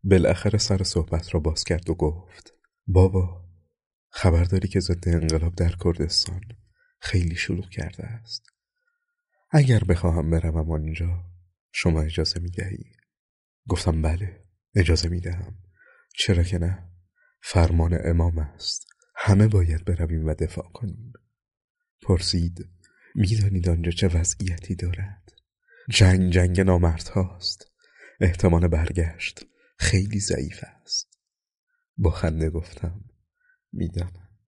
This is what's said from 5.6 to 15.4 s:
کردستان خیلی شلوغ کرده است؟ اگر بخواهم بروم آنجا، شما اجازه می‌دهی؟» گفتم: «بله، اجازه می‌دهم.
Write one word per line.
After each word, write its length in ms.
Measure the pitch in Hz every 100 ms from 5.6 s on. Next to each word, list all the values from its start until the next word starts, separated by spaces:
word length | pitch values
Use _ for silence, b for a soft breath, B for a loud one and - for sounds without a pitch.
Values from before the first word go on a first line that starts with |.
| 85 -
کردستان 560 | 87 85 76 - - 87 - - _ _ _ _
خیلی 360 | - 98 85 90
شلوغ 320 | - 92 98
کرده 380 | - 85 - 113
است؟ 400 | 113 - - _ _ _ _ _ _ _ _ _ _ _
اگر 340 | 156 131 110
بخواهم 460 | 92 87 87 82 78
بروم 400 | 82 80 80 80
آنجا، 540 | 80 78 80 85 87 - - _ _ _
شما 300 | - 90 80
اجازه 380 | 78 80 78 82
می‌دهی؟» 560 | 87 87 92 - - _ _ _ _ _ _ _ -
گفتم: 340 | 85 - 80
«بله، 420 | 80 82 95 - _ _ _
اجازه 340 | 104 82 80 85
می‌دهم. 460 | 87 87 87